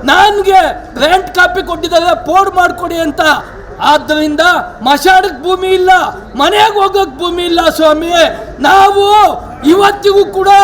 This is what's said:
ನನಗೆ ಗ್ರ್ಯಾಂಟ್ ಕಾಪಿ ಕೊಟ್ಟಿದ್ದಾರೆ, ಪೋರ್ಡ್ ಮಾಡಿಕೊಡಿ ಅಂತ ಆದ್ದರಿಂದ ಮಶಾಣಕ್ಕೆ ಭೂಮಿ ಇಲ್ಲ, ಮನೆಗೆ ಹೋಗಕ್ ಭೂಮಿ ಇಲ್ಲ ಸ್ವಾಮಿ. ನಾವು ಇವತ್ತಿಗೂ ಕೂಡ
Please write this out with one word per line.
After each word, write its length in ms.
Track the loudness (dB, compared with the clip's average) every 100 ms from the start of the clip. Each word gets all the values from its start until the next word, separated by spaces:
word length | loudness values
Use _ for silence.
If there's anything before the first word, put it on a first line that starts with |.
ನನಗೆ 880 | 0 0 2 0 2 2 2 -4 -14
ಗ್ರ್ಯಾಂಟ್ 400 | -4 0 0 -2
ಕಾಪಿ 280 | 0 0 -2
ಕೊಟ್ಟಿದ್ದಾರೆ, 640 | -6 -8 -2 0 0 -2 0
ಪೋರ್ಡ್ 280 | 0 2
ಮಾಡಿಕೊಡಿ 420 | 0 0 -2 -6 -4
ಅಂತ 240 | -4 -2 0 0 -6 -18 -18 -4 0
ಆದ್ದರಿಂದ 500 | 0 0 -2 -2 0 0 0 -4 -6 -2
ಮಶಾಣಕ್ಕೆ 520 | 0 4 2 2 -6
ಭೂಮಿ 240 | -4 -4 -2 0
ಇಲ್ಲ, 120 | 4 2 0 -8 -12 -2
ಮನೆಗೆ 360 | 0 2 2 2
ಹೋಗಕ್ 340 | 0 0 -2 -4
ಭೂಮಿ 240 | -6 -4 -2
ಇಲ್ಲ 100 | 0 0 2
ಸ್ವಾಮಿ. 320 | 0 0 -2 0 0 -2 -14 -4 2
ನಾವು 340 | 4 4 2 2 4 2 0 -12 -4 2
ಇವತ್ತಿಗೂ 500 | 2 2 0 0 2 0 0
ಕೂಡ 120 | 4 6